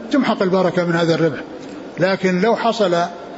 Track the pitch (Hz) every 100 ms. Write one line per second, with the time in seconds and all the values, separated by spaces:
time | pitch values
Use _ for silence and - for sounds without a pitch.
0 | - 285 - 208 190 190 180 180 175 170
1 | 170 160 165 131 - - - - - -
2 | 185 190 185 180 220 220 233 214 190 170
3 | 175 - -